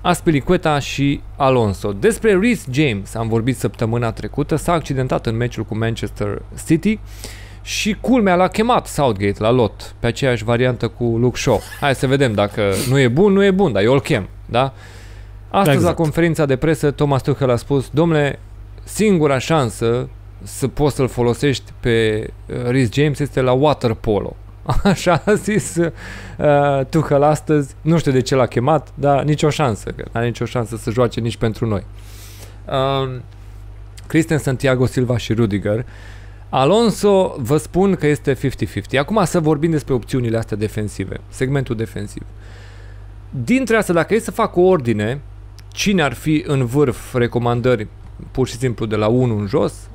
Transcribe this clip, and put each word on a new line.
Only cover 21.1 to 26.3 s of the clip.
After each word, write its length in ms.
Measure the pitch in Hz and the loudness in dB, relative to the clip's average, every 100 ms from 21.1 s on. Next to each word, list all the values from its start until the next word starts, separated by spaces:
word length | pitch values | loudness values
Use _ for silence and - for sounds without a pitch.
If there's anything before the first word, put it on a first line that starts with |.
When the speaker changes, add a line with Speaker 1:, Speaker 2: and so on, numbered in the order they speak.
| - 120 113 147 123 - - | 2 0 2 0 0 -6 -6
Speaker 1:
pe, 460 | 127 113 110 107 110 - - | 0 2 2 0 -4 -12 -10
uh, 240 | 127 123 | -4 0
Reece 320 | 127 123 - | 2 2 2
James 160 | 151 139 | 2 2
este 220 | 143 - | -2 0
la 120 | 131 | 2
water 400 | 127 147 135 120 | 4 4 2 0
polo." 440 | 110 - 101 - - - - - | 0 0 0 -2 -10 -18 -14 0
<laughs> 160 | - | 2
Așa 400 | 202 175 - 165 | 4 2 2 2
a 100 | - | 2
zis, 420 | 208 - 214 - 165 | 0 2 -2 -2 -2
uh, 140 | 170 - - - - | -2 -2 -14 -14 -14